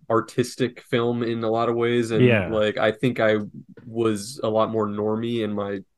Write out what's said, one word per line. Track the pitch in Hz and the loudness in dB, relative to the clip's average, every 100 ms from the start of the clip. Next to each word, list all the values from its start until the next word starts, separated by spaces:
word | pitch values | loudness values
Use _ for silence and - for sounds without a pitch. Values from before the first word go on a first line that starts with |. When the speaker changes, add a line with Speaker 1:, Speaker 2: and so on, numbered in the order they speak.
| - | -2
Speaker 1:
artistic | 113 110 - 120 - 123 - | 0 0 -2 -2 -2 -4 -4
film | - 123 120 120 | -4 -2 0 -2
in | 117 117 | -2 -2
a | 113 | 0
lot | 113 117 | 0 0
of | |
ways. | 117 117 120 113 | 0 2 2 2
And | 110 | 4
Speaker 2:
Yeah. | 123 113 92 | 4 4 2
Speaker 1:
like, | 107 107 - | 0 0 2
I | 110 | 0
think | 110 131 120 | 2 0 2
I | 110 107 104 - - - - | 2 2 -2 -12 -20 -20 -10
was | 113 113 104 104 139 | -2 0 0 -6 -6
a | 113 | -2
lot | 110 110 | 0 2
more | 113 104 | 0 -2
normie | 104 107 110 117 117 | -2 -2 -2 -2 -2
in | 107 | -2
my, | 104 101 101 - | -4 -4 -6 -10